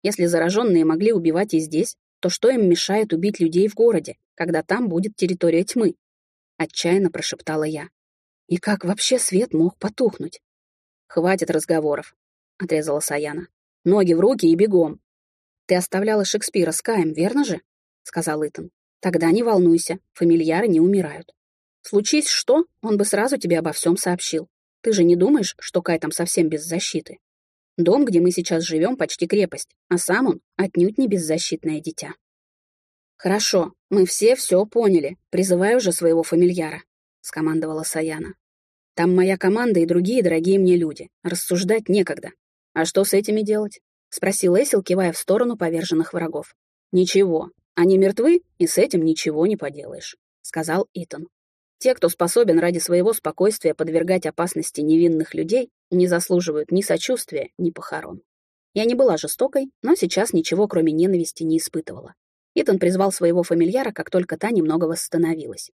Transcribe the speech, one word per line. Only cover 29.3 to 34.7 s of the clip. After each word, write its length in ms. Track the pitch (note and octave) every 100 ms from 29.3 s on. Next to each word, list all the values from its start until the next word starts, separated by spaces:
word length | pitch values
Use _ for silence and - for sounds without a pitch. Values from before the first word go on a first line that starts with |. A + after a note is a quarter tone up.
| G3+ F#3 - - _ _
а 80 | F3+
сам 300 | - G3 B3+
он 140 | E3 _ -
отнюдь 400 | F#3+ - F3+ G#3+
не 100 | B3+
беззащитное 720 | G3 D#3 D#3+ - D#3+ - D#3
дитя». 340 | - - - - _ _ _ _ _ _ _ _ _ _
«Хорошо, 580 | - G3+ - F#3+ E3 _ _
мы 160 | G3+ F3+
все 300 | - A3 B3+
всё 300 | - F3+
поняли. 520 | G#3+